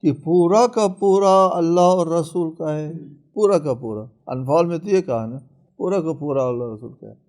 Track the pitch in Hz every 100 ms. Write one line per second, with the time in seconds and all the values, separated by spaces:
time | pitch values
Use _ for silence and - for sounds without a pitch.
0 | 160 139 156 175 175 208 240 226 208 190
1 | 202 190 196 190 185 180 165 175 175 185
2 | 165 165 160 165 165 165 160 151 151 165
3 | - - _ - 208 190 151 123 120 107
4 | 113 _ - 127 131 156 170 165 185 190
5 | 185 117 110 131 - _ _ _ 180 196
6 | 160 143 147 135 127 120 120 107 120 131
7 | 107 107